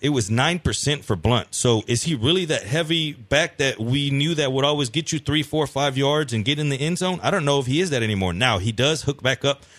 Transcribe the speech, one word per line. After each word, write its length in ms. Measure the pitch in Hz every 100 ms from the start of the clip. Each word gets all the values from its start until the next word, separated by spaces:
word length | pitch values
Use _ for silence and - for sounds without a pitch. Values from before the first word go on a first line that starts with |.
it 80 | 143
was 200 | 139 98
nine 280 | 113 147 175
percent 460 | 139 - - 147
for 120 | - 98
Blount. 380 | 110 120 -
So 280 | - 127 113 -
is 160 | 117
he 120 | 165
really 300 | 139 117 185 165
that 180 | 131
heavy 500 | 95 151 160 165 156
back 420 | 135 107 143 165 -
that 220 | 135 113
we 320 | 113 135 143
knew 240 | 139 151
that 180 | 156 139
would 120 | 131
always 260 | 139 147 131
get 200 | 156 156
you 80 | 156
three, 240 | - 151
four, 240 | 143 151 143
five 300 | 135 143 131
yards 360 | 139 151 139
and 100 | 117
get 140 | 104 147
in 100 | 147
the 80 | 135
end 220 | 151 175
zone? 200 | 185 185
I 80 | 131
don't 140 | 190 147
know 120 | 139
if 80 | 127
he 140 | 147
is 80 | 185
that 120 | 131
anymore. 320 | 110 101 92
Now, 240 | 87 127 101
he 140 | 104
does 300 | 107 135 160
hook 200 | - 139
back 200 | 127 131
up 180 | 139 139 -